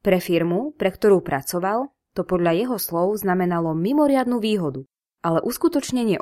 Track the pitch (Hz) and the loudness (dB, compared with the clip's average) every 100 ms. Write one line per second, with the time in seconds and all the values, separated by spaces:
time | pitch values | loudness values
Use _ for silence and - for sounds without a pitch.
0 | 208 185 - 170 170 175 285 302 190 185 | 2 0 2 0 2 -2 -4 -4 -4 0
1 | 214 190 - 143 - 180 190 220 269 _ | 4 4 2 -6 -4 -4 -2 -2 -4 _
2 | _ - 175 180 175 165 247 226 - 170 | _ -8 -2 0 2 2 0 -4 -4 0
3 | 180 214 196 180 180 170 165 160 180 285 | 0 0 0 0 2 0 0 0 0 2
4 | 302 269 247 240 214 214 160 135 135 _ | 4 2 2 0 0 0 0 -4 -12 _
5 | _ _ 170 165 - 247 339 320 - 254 | _ _ -2 0 -2 -2 0 0 -2 -2
6 | 233 180 | 0 0